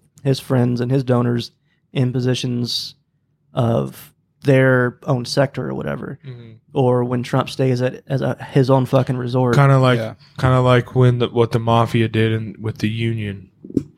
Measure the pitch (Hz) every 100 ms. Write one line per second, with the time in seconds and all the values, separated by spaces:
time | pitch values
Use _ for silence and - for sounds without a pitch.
0 | _ _ 139 135 - 131 123 120 120 139
1 | 123 120 120 120 - _ _ _ _ -
2 | 127 127 127 123 127 120 117 - - -
3 | _ _ _ _ _ - 117 117 67 -
4 | - _ _ _ 139 135 131 127 123 -
5 | - 127 120 - 135 - 135 131 143 139
6 | 107 131 135 120 117 113 _ 143 123 123
7 | 123 123 120 135 123 - 131 123 127 -
8 | - 135 135 - - 143 127 135 127 135
9 | 127 127 123 127 127 120 139 135 127 123
10 | 110 101 _ - 127 127 127 123 - 127
11 | 123 120 120 117 117 117 117 117 113 117
12 | 110 110 110 110 110 - 110 - 110 110
13 | 113 113 104 98 95 _ - - -